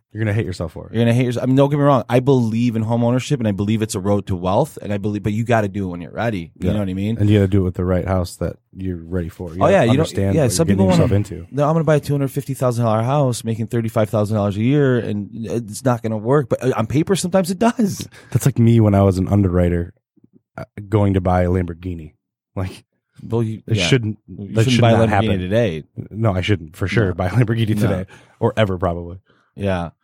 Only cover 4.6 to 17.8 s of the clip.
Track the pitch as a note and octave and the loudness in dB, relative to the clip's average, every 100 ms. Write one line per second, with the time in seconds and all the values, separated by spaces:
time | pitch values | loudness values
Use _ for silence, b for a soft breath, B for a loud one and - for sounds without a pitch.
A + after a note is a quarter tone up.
4.6 | D3+ - G2 G2+ G#2+ G#2 G#2+ G#2+ A#2 A2+ | 0 -4 -8 -6 -4 -4 -4 -4 0 0
5.6 | G#2 G2 F#2 F2 E2 - A#2 G2 D#2 - | 0 -4 -6 -8 -10 -6 -4 -4 -8 -6
6.6 | F2+ G#2 G2 F#2 G#2 A2+ G#2 G#2 G2 G2+ | -2 -2 -2 -4 -4 0 4 4 4 2
7.6 | F2+ F2+ F2+ F2+ E2+ F#2 F2 - E2 - | 0 -2 0 0 0 -2 -4 -6 -8 -8
8.6 | _ - F#2 F2 E2 F2+ E2 - F2+ E2+ | _ -12 -8 -8 -6 -6 -6 -8 -10 -2
9.6 | C#3+ F#3+ A#2+ - E3 - G2 D#3+ B2+ - | 2 2 2 2 0 -2 0 2 2 0
10.6 | E3 F#2+ F#3+ - - G2 G2+ E2 F2 C3 | 0 2 4 4 4 2 -2 -8 -8 -2
11.6 | D3 E3 D#3 D3+ - C#3+ C3+ C#3+ C3+ C3 | 0 0 2 0 0 -2 -2 -4 -6 -2
12.6 | B2+ A#2 A#2 A2 A#2 D3 C3 A2+ A2+ A2+ | -2 0 0 0 0 0 0 -2 -4 -6
13.6 | A2 A#2 A2+ A#2 A2 G#2+ G#2 G#2+ G2+ G2 | -4 -2 -2 0 0 0 0 0 0 0
14.6 | A#2 D3 C3+ B2 G#2 G#2 G2 - G#2 A2 | 2 2 2 2 0 -6 -6 -10 -6 -6
15.6 | G#2 G#2 C3 A#2 A2+ A2 A2 D3 B2+ - | -6 -4 -2 -2 -2 -4 0 0 0 -2
16.6 | C3 A2+ A2+ C#3 F3 G3 F3+ F#3+ F3 F#3 | -2 0 0 0 0 0 0 0 0 0
17.6 | A3+ - | 0 2